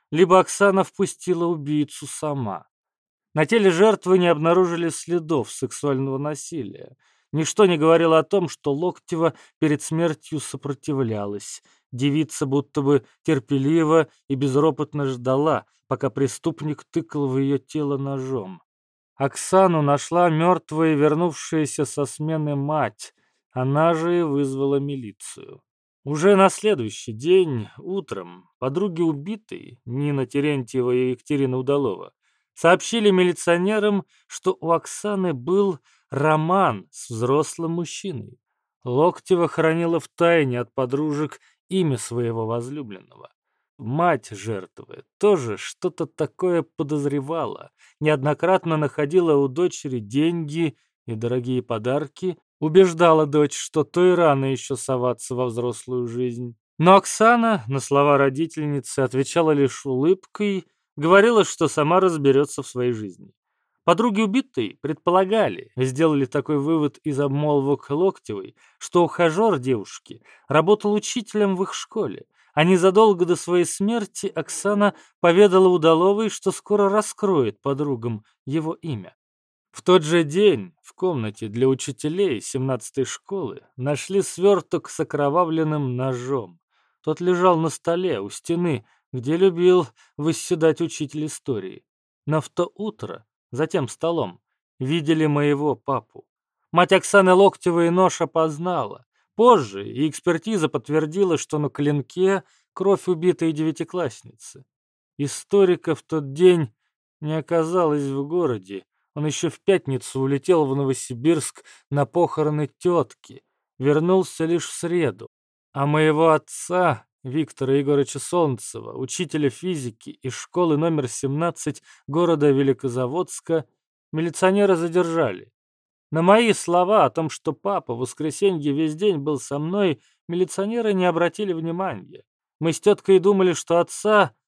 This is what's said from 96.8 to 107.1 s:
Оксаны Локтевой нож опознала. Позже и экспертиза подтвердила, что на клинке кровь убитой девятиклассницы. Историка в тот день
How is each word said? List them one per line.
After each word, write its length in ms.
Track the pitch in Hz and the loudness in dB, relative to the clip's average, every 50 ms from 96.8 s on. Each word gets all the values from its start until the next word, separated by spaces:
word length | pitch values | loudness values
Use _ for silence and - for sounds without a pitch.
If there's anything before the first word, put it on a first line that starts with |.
| - - 190 | 4 4 4
Оксаны 420 | 180 - - - 202 190 185 185 | 2 2 4 4 6 6 8 8
Локтевой 560 | 190 202 196 - - - 180 170 170 170 170 | 8 8 6 4 2 -2 0 2 2 2 2
нож 280 | 175 185 185 175 - - | 4 4 2 2 2 -2
опознала. 840 | 170 143 - 160 160 160 147 147 170 180 175 151 120 101 - - _ _ _ _ _ _ _ | -4 -2 0 0 0 0 -2 -4 -6 -4 -4 -4 -4 -6 -10 -14 _ _ _ _ _ _ _
Позже 520 | - 233 247 240 175 127 101 98 98 101 110 | 4 6 6 6 6 4 -2 -8 -10 -10 -8
и 220 | 110 123 151 156 | -4 -2 -2 -2
экспертиза 600 | - - - 180 165 160 - 220 226 185 156 143 | -4 -2 -2 -2 -2 -2 -2 -4 -2 0 0 -2
подтвердила, 680 | - 143 - - 147 160 156 151 160 196 196 180 160 - | -2 -6 -4 -2 -2 -2 -2 -2 0 0 0 0 0 -2
что 220 | - - 156 147 | -2 -4 -4 -4
на 100 | 147 135 | -4 -4
клинке 720 | - - 147 147 147 143 - - - 175 185 190 196 185 - _ _ _ _ _ _ | -4 -2 -2 0 0 -2 -4 -6 -2 0 0 2 0 0 -4 _ _ _ _ _ _
кровь 340 | - 185 196 196 - - 185 | -2 0 0 0 0 0 -2
убитой 440 | 180 156 170 180 151 - 165 160 | -4 0 0 0 0 0 -2 -2
девятиклассницы. 1120 | 151 151 156 160 147 - 165 - - 180 165 143 - - - 113 113 _ - - - 131 - _ _ _ _ _ _ _ _ _ _ - | -2 -2 -4 -4 -4 -6 -10 -8 -6 -6 -6 -6 -6 -10 -18 -20 -20 _ -20 -20 -20 -20 -20 _ _ _ _ _ _ _ _ _ _ -8
Историка 720 | 147 139 - - - _ 196 202 196 180 175 - - 165 151 | -8 -8 -8 -10 -4 _ 4 4 4 4 2 0 -2 -4 -4
в 80 | - | -4
тот 320 | - _ 160 156 143 135 135 | -6 _ -6 -6 -6 -6 0
день 400 | 151 180 185 180 165 147 113 - _ _ _ _ _ _ _ | 4 6 6 6 4 0 -4 -8 _ _ _ _ _ _ _